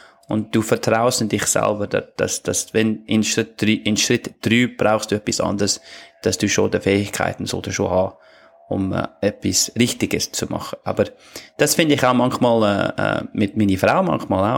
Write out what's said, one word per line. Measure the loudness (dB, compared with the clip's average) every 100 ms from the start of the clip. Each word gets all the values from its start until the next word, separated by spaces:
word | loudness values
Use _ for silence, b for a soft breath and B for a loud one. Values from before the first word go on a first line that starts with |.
| B B -4
Und | -4 0
du | 0
vertraust | 0 0 2 2 2 0
in | -2
dich | -2 0
selber, | 0 0 -2 -2
dass, | -4 -4 -4
dass, | -4 -2
dass | -4 -4 -2
wenn | 0 0 -2
in | 0 0
Schritt | 2 0 -4 0
drei, | 0 2
in | 0 0
Schritt | 2 0 -2 -4
drei | 0 2 2
brauchst | 0 2 2 0
du | -4
etwas | -2 -2
anderes, | -2 0 -2 -4 B B B _
dass | -4 0
du | 0
schon | 2 0
die | 0
Fähigkeiten | 2 0 0 -2 -4 -4 -6
solltest | -6 -6 -4
schon | 0
haben, | 0 0 B B B B B -8
um, | -4 -2
äh, | -4 -6 _
etwas | -4 -2 -2 -2 -2 0
Richtiges | -2 -2 -2 -2 -4
zu | -6 -6
machen. | -6 -10 -10
Aber | -4 -2 -2 B B B B -2
das | 0 2
finde | 2
ich | 4
auch | 4
manchmal, | 4 2 2 2 4 4 2 0 -2
äh, | -2 -2
äh, | -4
mit | -2 -2 2
meiner | 2 4
Frau | 4 2
manchmal | 2 -2 0 0 2